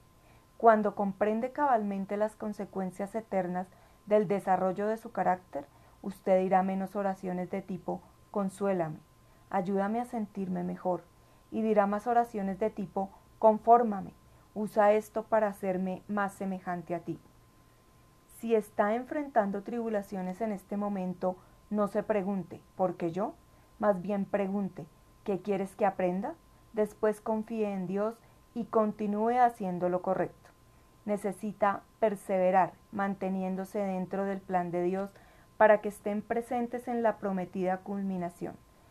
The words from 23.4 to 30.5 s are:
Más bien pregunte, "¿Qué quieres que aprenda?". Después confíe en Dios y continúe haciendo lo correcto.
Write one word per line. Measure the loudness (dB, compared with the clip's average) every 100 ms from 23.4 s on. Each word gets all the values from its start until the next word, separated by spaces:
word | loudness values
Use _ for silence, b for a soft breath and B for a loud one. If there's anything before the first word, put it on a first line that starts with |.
| b b b -2
Más | 0 0
bien | -2 -4
pregunte, | -2 -2 -2 -2 -4 -8 -16 -20 -20 _
"¿Qué | -6 -4
quieres | -2 -4 -4
que | -2 0
aprenda?". | 0 0 -2 -4 -10 _ b -8
Después | -2 -2 0 0 0
confíe | -2 -4 -4 -4 -4
en | -4 -4
Dios | -2 -4 -6 b b _
y | -10
continúe | -2 0 0 -2 -4 0 0 4
haciendo | 4 2 -4 -2 0
lo | 0
correcto. | 0 -2 -2 -6 -20